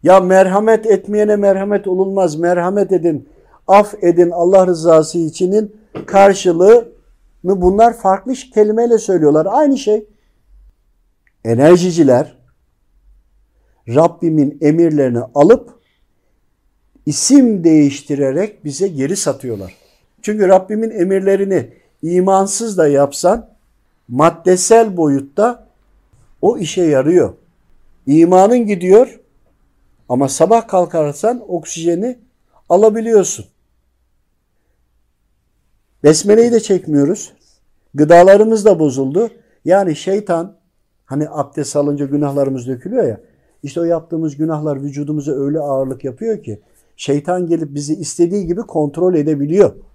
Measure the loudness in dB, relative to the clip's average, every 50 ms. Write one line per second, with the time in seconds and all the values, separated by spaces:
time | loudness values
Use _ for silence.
0 | 4 6 4 4 4 4 4 4 4 4 2 0 2 2 0 0 2 0 0 0
1 | 0 -4 -2 -2 0 0 0 0 2 0 0 0 -2 -4 -4 -4 -2 -4 -2 -2
2 | -2 -2 0 -2 -2 -2 -2 -2 -2 -2 0 0 -2 -2 -2 -2 -2 0 -2 -2
3 | 0 -2 -4 -4 -8 _ _ _ _ _ _ _ _ 2 4 4 4 2 -6 -2
4 | 0 0 2 2 2 0 0 -2 0 4 4 4 4 2 0 0 2 4 4 4
5 | 4 0 -4 -4 -4 -4 -4 -4 -4 0 0 -2 -2 -4 -14 _ _ _ _ -16
6 | -12 0 2 4 4 4 4 2 0 -2 0 4 6 6 6 6 4 -2 _ _
7 | _ _ _ _ _ _ _ _ -4 -4 -4 0 0 0 2 4 2 2 2 0
8 | -2 -2 -2 -2 -4 -10 -10 -10 -10 -6 _ 0 0 2 2 -2 0 2 0 0
9 | 0 -2 -2 2 2 2 2 2 0 0 0 0 2 2 0 -2 -2 -2 -2 -2
10 | -4 _ _ _ _ _ _ _ _ _ _ _ _ _ _ _ _ _ _ _
11 | _ _ _ _ _ _ _ _ _ -4 0 2 6 4 6 4 4 -2 0 2
12 | 2 4 4 2 0 -4 _ _ _ _ _ _ _ _ _ _ _ _ _ _
13 | _ _ _ _ _ _ _ _ _ _ _ _ _ _ _ _ _ -4 0 0
14 | 0 0 0 _ -4 -2 0 0 0 -2 -2 -2 -2 0 2 2 0 0 0 0
15 | -2 0 -2 -4 -6 -6 _ 2 4 4 4 4 2 -14 -20 _ _ _ _ _
16 | _ _ _ _ _ _ _ _ _ _ _ _ _ _ _ _ _ _ _ _
17 | _ -8 -6 -6 -2 2 2 2 4 2 0 0 2 2 4 4 4 2 0 -6
18 | -8 -8 -4 -2 -2 -2 -2 -4 -6 -6 -8 _ -14 -12 -8 -6 -6 -6 -4 -6
19 | -6 -6 -6 -6 -6 -6 -6 -6 -8 -10 -10 -10 -12 -16 -18 _ _ _ _ _
20 | _ _ _ _ -8 -6 -2 -2 2 4 4 2 2 -2 -6 -6 -6 -6 -4 -4
21 | -2 -2 -2 -2 0 0 0 0 -2 -2 -2 -4 -4 -6 -16 _ _ _ _ _
22 | -8 -4 -2 0 0 2 0 0 0 -2 -4 -8 -8 -6 -2 0 0 2 2 0
23 | 0 0 -4 -2 -2 0 -2 -2 -6 _ _ _ _ _ _ _ _ _ _ _
24 | _ _ -2 0 0 0 0 0 0 0 0 0 2 4 4 4 4 2 -2 -2
25 | 0 0 0 -2 -4 -6 _ -2 -2 -2 -2 -6 _ _ _ _ _ _ _ _
26 | _ _ _ _ _ _ _ _ -2 -2 -2 -2 -6 -6 -4 -2 0 2 2 2
27 | 0 2 2 2 0 0 -4 _ _ _ _ _ _ _ _ _ _ _ _ _
28 | _ -2 2 2 2 4 4 4 4 4 2 0 0 -2 -4 -4 0 4 4 4
29 | 4 2 -4 _ _ _ _ _ _ _ _ _ _ _ _ _ _ _ _ _
30 | _ _ -4 -2 -2 -4 0 0 2 2 2 0 0 0 -2 -2 -2 -2 -2 -4
31 | -4 -4 -4 -4 -4 -4 -4 -4 -8 -10 -10 -10 -10 -12 -14 -6 -4 -4 -2 -2
32 | -4 -6 -8 _ _ _ _ _ _ _ _ _ _ _ 2 4 4 2 2 0
33 | -4 2 2 2 2 0 -6 -12 -16 _ _ _ _ _ _ _ _ _ _ _
34 | _ _ _ _ _ _ _ _ _ _ _ _ _ _ _ _ _ _ _ _
35 | _ _ _ _ _ _ _ _ _ _ _ _ _ _ _ _ _ _ _ _
36 | 2 2 2 4 2 2 4 4 4 2 2 0 0 0 -2 -2 -2 -2 0 0
37 | 0 0 -2 -6 -8 -20 _ _ _ _ _ _ _ _ _ _ _ _ _ -2
38 | 2 6 6 6 8 8 6 6 4 2 0 2 2 2 2 2 0 -2 -2 -4
39 | -6 -4 -2 -4 -4 -4 -8 _ _ _ _ _ _ 0 0 0 0 -2 -6 -6
40 | -6 -6 -6 -6 -4 -4 -6 -6 -6 -10 _ _ _ _ _ _ _ _ _ _
41 | _ _ -6 -6 -6 -6 -6 -8 -8 -8 _ -10 -10 -6 -4 -4 -2 -2 -4 -6
42 | -6 -6 -4 -4 -4 -2 -2 -2 -2 -2 -4 -8 -8 -10 -12 -10 -10 -8 -4 -4
43 | -2 -4 -4 -8 _ _ _ _ _ _ _ _ -18 -12 -8 -6 -4 -2 -4 -4
44 | -4 _ -8 -6 -6 -6 -6 -6 -6 -4 -4 -6 -6 -6 -8 -6 -8 -10 -8 -10
45 | -8 -6 -8 -8 -6 -6 -6 -4 -4 -4 -4 -6 -4 -4 -4 -4 -4 -6 -8 -10
46 | -10 -12 -10 -8 -6 -6 -6 -8 -8 -14 -16 -16 _ _ _ _ _ _ _ _
47 | -6 -4 -4 -4 -2 -4 -4 -4 -2 -4 -4 -4 -4 -8 -8 -10 -6 -6 -8 -8
48 | -8 -12 -2 -2 -2 -2 -2 -6 -4 -6 -6 -8 -8 -8 -4 -4 -4 -4 -4 -2
49 | -2 0 0 0 0 -2 -2 -4 -4 -2 2 2 2 2 0 -8 -20 _